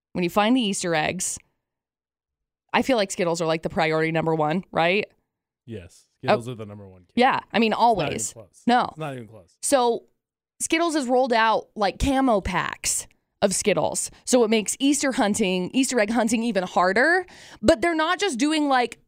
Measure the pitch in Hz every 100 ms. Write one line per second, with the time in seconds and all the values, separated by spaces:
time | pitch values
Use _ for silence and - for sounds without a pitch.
0 | _ - 175 208 208 262 214 196 180 160
1 | 156 180 - - - _ _ _ _ _
2 | _ _ _ _ _ _ _ 202 240 240
3 | 196 - 175 170 160 165 165 175 160 160
4 | 160 160 160 160 151 175 - - 165 196
5 | - _ _ _ _ _ - 110 87 -
6 | _ _ - 202 117 120 104 104 98 92
7 | 90 - 254 147 - 202 226 202 226 208
8 | 147 143 - - 104 _ - 240 202 -
9 | 156 131 110 107 87 _ - 277 240 233
10 | - _ _ _ _ _ - 330 339 302
11 | 240 254 262 226 220 208 - - 202 -
12 | 277 262 269 214 180 180 151 - - -
13 | - _ _ _ 202 190 214 170 123 -
14 | - - - 247 220 220 196 - 277 294
15 | 277 240 208 202 196 185 180 - 269 247
16 | 208 233 226 226 233 196 180 - 180 196
17 | 285 359 370 - - - 214 330 339 320
18 | 311 359 403 247 294 311 294 262 240 -